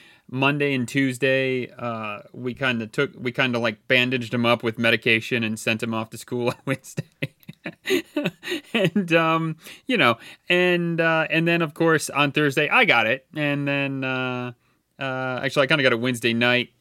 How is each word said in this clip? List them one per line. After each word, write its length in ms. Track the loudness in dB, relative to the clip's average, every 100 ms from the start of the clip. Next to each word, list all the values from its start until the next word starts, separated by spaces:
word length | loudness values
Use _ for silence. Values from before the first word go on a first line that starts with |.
| -20 _ -10
Monday 440 | 0 0 2 0 0
and 120 | -2
Tuesday. 840 | 0 0 0 0 2 0 -2 -6
Uh, 480 | -8 -8 -8 -8 -10 -14
we 200 | -10 -10
kinda 320 | -4 -2 -2 -4
took, 260 | -4 -4 -4
we 140 | -6
kinda, 260 | -2 0 0
like, 300 | -2 -4 2
bandaged 440 | 2 4 0 -2
him 120 | 0 2
up 160 | 2
with 140 | 0 0
medication 680 | 2 2 2 0 0 -2
and 140 | -2 -4
sent 240 | -2 -2
him 120 | -2 -6
off 160 | -8
to 60 | -12
school 300 | -8 -2 -2
<laughs> 0 |
on 60 | -2 -6
Wednesday. 680 | -6 -6 -12 -12 _ -14 _ -20 -16
<laughs> 1120 | -14 -10 -2 -2 -2 -6 -6 -8 -8 -8 -4
And, 400 | 0 0 0 2
um, 440 | 2 2 0 -2 -6 -14 -16 -4
you 120 | 2
know, 200 | 4 2 -4 -18 -2
and, 500 | 2 2 2 0 0
uh, 280 | 0 0 0
and 180 | 0 2
then, 140 | 0
of 120 | -2
course, 360 | 0 2 2 0
on 220 | 0 0
Thursday, 380 | 2 0 2 2
I 160 | 2 4
got 200 | 4 4
it. 220 | 0 -4 -4
And 320 | -2 -2 -2
then, 360 | -2 -4 -4
uh, 500 | -4 -4 -4 -6 -8 -12 _ _ _ -10
uh, 420 | -8 -6 -4 -4
actually, 200 | -2 0
I 40 | 2
kinda 160 | 4
got 80 | 4
it 60 | 2
Wednesday 340 | 0 0 0
night 360 | 2 2 2 0 _